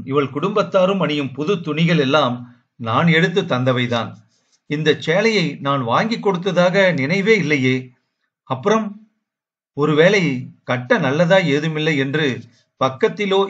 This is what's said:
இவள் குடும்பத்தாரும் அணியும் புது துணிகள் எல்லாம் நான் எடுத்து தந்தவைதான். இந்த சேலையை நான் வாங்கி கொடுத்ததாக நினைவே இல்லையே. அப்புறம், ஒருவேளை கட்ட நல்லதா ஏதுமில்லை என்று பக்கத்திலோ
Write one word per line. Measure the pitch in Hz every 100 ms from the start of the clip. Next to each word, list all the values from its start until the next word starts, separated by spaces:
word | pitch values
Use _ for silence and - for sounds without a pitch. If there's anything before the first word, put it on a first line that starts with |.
| 120
இவள் | 143 135
குடும்பத்தாரும் | 147 185 214 170 190 185 196
அணியும் | 151 147 135
புது | 135 156 190
துணிகள் | 156 151 170 165
எல்லாம் | 131 151 127 123 120 - _ -
நான் | 113 123 170
எடுத்து | 160 180 196
தந்தவைதான். | 170 127 127 123 123 120 110 - _ _ _ _ -
இந்த | 151 156 139
சேலையை | - 175 220 208 156 139
நான் | 139 139
வாங்கி | 117 135 220 226
கொடுத்ததாக | 202 175 190 175 180 196 190
நினைவே | 143 135 196 190 220
இல்லையே. | 143 147 127 127 127 _ _ _ _ _ -
அப்புறம், | 127 202 220 202 - _ _ _ _ _ _ _ -
ஒருவேளை | 156 151 175 208 156 127 120 -
கட்ட | - 123 - 233
நல்லதா | 135 147 170 190 170
ஏதுமில்லை | 143 160 151 156 147
என்று | 135 147 147 110 - _ _ -
பக்கத்திலோ | 131 135 220 220 202 196 196